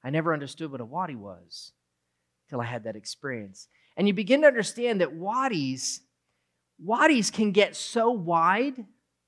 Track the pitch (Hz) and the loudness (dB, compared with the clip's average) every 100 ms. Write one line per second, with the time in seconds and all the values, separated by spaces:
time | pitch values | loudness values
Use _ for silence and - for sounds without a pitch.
0 | 127 151 165 156 139 - 160 135 113 151 | -2 -2 0 -2 -4 -10 -10 -10 -10 -6
1 | 180 123 101 90 87 - - _ _ _ | -8 -8 -14 -16 -18 -20 -20 _ _ _
2 | _ _ _ _ _ 131 117 120 110 110 | _ _ _ _ _ -6 -4 -6 -8 -10
3 | - - 139 123 101 95 - _ _ - | -12 -10 -8 -8 -10 -18 -20 _ _ 0
4 | 202 190 202 277 302 247 196 - 240 208 | 0 0 2 6 6 6 -4 -2 -2 2
5 | 165 160 190 240 269 190 135 131 - - | 0 -2 -4 -2 -2 -2 -4 -4 -6 -8
6 | _ _ _ _ _ _ _ _ 170 233 | _ _ _ _ _ _ _ _ -4 4
7 | 311 269 196 - 214 196 196 - - 233 | 6 6 2 0 2 4 2 0 -6 0
8 | 226 240 165 165 170 196 277 262 208 _ | 2 0 0 4 4 4 0 -4 -16 _
9 | _ _ | _ _